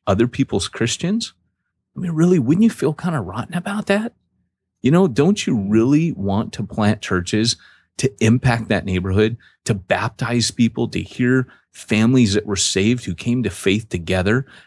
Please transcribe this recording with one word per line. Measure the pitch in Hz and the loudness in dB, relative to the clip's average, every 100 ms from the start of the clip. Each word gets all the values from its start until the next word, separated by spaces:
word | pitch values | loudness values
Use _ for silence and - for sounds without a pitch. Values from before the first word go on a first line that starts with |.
| - | -2
other | 98 120 | 0 0
people's | - - 101 - | 0 -2 -4 -6
Christians, | - 117 - 170 226 - _ _ _ _ _ _ - | -4 -4 -2 -4 -4 -6 _ _ _ _ _ _ -10
I | |
mean, | 180 | -4
really, | 156 175 180 | 2 4 4
wouldn't | 117 175 | 2 4
you | 226 | 2
feel | - 139 | 2 -4
kinda | 147 180 147 | -2 -4 -4
rotten | 95 98 - | -4 -8 -6
about | 175 202 208 202 | -6 -6 -6 -2
that? | 202 226 _ _ _ _ _ _ _ | -2 -2 _ _ _ _ _ _ _
You | 127 | 2
know, | 170 185 | 4 4
don't | 107 160 208 - | 4 2 2 0
you | 113 | -2
really | 98 110 123 147 165 | 2 2 4 2 0
want | 98 98 98 107 | -2 -2 -2 -4
to | - | -8
plant | 101 - 104 104 | -8 -2 0 0
churches | - 90 87 107 117 - _ _ _ - | -2 -4 -2 0 0 -4 _ _ _ -4
to | 123 - | -4 0
impact | 110 127 127 117 107 | 2 4 2 0 0
that | 98 | -2
neighborhood, | 95 92 95 98 110 120 _ _ - | -2 -4 0 2 2 0 _ _ -6
to | |
baptize | 101 - 92 113 - 117 120 117 | -4 -2 -2 -2 -6 -4 -2 -2
people, | - 113 120 120 | 0 0 0 -6
to | - | -6
hear | - - 123 131 123 _ _ | -8 -4 0 0 -2 _ _
families | - - 107 117 131 110 | -14 -2 2 4 4 4
that | 104 - | 2 -2
were | 95 | -4
saved | - 95 104 123 | -2 0 0 0
who | 95 | -4
came | 82 120 123 | -6 -4 -2
to | 104 | -4
faith | - 98 107 - | -2 0 -2 -2
together | 90 82 92 95 123 - - | -8 -4 -2 0 -2 -4 -16